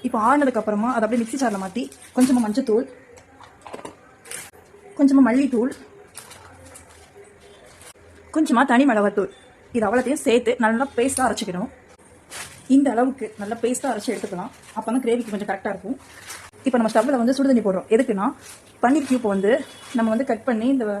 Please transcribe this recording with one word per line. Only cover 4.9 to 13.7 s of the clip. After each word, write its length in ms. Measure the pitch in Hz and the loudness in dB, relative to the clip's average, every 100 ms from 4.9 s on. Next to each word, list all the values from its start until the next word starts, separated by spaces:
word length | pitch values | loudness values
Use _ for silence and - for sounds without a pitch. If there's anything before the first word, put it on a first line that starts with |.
| - | 2
கொஞ்சமா 240 | 277 277 240 | 4 6 6
மல்லித்தூள், 440 | 247 285 240 254 - - - - - - - - - 262 - - - 381 403 403 - 403 - - - - - - - - 311 | 4 2 0 -2 -4 -16 -20 -20 -20 -20 -20 -20 -20 -20 -20 -20 -20 -20 -20 -20 -20 -20 -20 -20 -20 -20 -20 -20 -20 -6 -2
கொஞ்சமா 260 | 311 233 269 | 2 2 4
தனி 140 | 240 285 | 4 4
மிளகாத்தூள், 400 | 214 202 202 185 - - - - 240 | 4 2 0 -4 -8 -20 -20 -8 -2
இது 80 | 208 | 0
அவ்வளோத்தையும் 360 | 240 247 285 269 | 0 0 -2 2
சேர்த்து 260 | 233 247 247 220 | 2 2 0 0
நல்லா 200 | 226 277 - | 0 -2 -2
பேஸ்டா 280 | 262 262 254 | -2 0 -2
அரைச்சிக்கணும். 420 | 247 202 175 240 - - - - - _ - - - - 269 | -2 -6 -6 -8 -12 -20 -20 -20 -20 _ -18 -18 -20 2 4
இந்த 120 | 277 | 4
அளவுக்கு 320 | 220 262 - 214 - | 2 0 -2 -12 -10
நல்லா 140 | 202 233 | -10 -4
பேஸ்டா 240 | 233 | -2